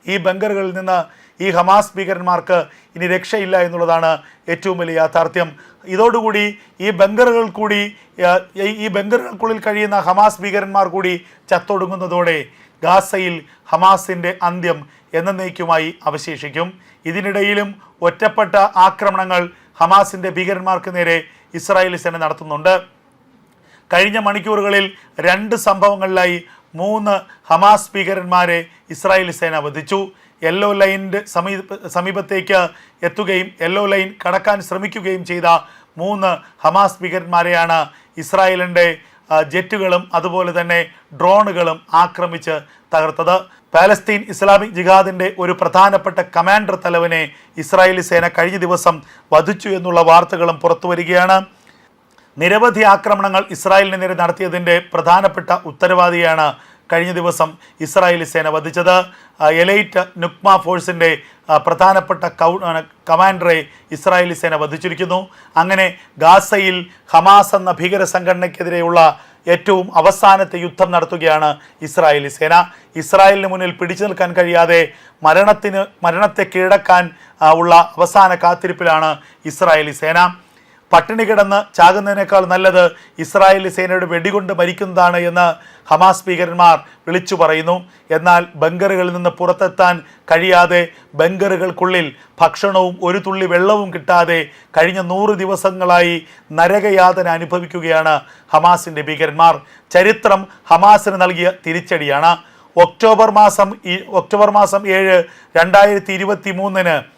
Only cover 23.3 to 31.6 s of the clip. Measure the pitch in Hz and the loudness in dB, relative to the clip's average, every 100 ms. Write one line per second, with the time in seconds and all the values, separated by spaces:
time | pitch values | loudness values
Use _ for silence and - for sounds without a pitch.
23.3 | _ _ _ _ _ _ 175 196 220 208 | _ _ _ _ _ _ -2 0 -2 -4
24.3 | 202 180 208 202 202 196 190 _ - 160 | -6 -4 -4 -2 -2 -4 -10 _ -2 0
25.3 | 185 214 233 - 196 202 202 190 185 180 | 0 -4 -2 -2 2 0 0 -2 0 0
26.3 | 175 170 _ _ 160 190 214 208 196 - | -2 -10 _ _ -10 -6 -4 -2 -4 -6
27.3 | - - 165 202 208 208 202 185 190 180 | -20 -2 4 4 4 0 -6 -4 -6 -2
28.3 | 180 175 170 170 _ _ 156 190 190 180 | 0 0 -2 -6 _ _ -8 0 0 0
29.3 | 160 165 160 147 143 147 196 190 _ _ | -6 -4 -4 -6 -10 -6 -6 -6 _ _
30.3 | _ 160 180 202 202 196 196 190 196 208 | _ -4 -2 -2 0 0 0 -6 -8 -6
31.3 | 175 180 196 | -6 -6 -8